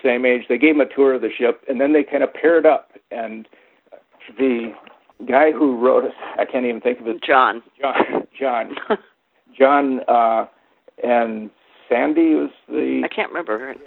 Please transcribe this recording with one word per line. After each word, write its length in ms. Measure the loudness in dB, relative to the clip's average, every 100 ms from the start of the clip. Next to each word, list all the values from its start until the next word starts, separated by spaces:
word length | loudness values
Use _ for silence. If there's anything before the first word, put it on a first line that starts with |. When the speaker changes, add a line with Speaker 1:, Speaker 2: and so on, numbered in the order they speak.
Speaker 1:
same 220 | -2 0 0
age. 180 | 0 -2
They 80 | 2
gave 180 | 2 2
them 60 |
a 120 | 0
tour 200 | 2 2
of 80 | 2
the 80 | -4
ship, 320 | -2 -2 -2 -6
and 100 | -2
then 140 | 2
they 100 | 2
kind 200 | 0 -2
of 100 | -2
paired 320 | 0 2 4 4
up. 260 | 2 -2 -20 _
And 380 | -10 -10 -12 -18 _ _ _ _ -20 _ _ -20 -2
the 360 | 0 0 -6 -14 -20 -20 _ _ 0
guy 240 | 4 4
who 260 | 4 0 2
wrote 260 | 2 2
us, 100 | 0 -8 -12 -6
I 60 |
can't 220 | -4 -2 -4
even 160 | -2
think 180 | -4 -4
of 60 | -6
his 160 | -8 0
Speaker 2:
John. 380 | 2 2 0 -12 _
Speaker 1:
John. 480 | -4 -2 -2 -4 -8 -8
John. 380 | -4 -4 -6 -12 -6
Speaker 2:
<laughs> 80 | -6 -6 _ _ _ _ 2
Speaker 1:
John, 440 | 4 4 2 -2 0
uh, 360 | 2 2 0 -4 _ _ _ _ -8
and 480 | -2 0 0 -6 -12 _ _ _ _
Sandy 480 | -2 0 2 2 2
was 140 | -2 -10 _
the 340 | -4 -2 -4 -4
Speaker 2:
I 20 |
can't 220 | -6 -8
remember 280 | -8 -6 -8
her 140 | -8
name. 80 | -16